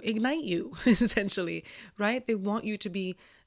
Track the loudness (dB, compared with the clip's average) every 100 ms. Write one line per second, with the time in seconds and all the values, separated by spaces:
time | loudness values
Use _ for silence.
0 | -2 0 0 0 0 -2 -4 2 4 6
1 | 4 2 2 0 0 -6 -10 -20 -16 -2
2 | 0 0 -2 -2 0 -2 -2 -4 -4 -4
3 | -6 -8 -14 -20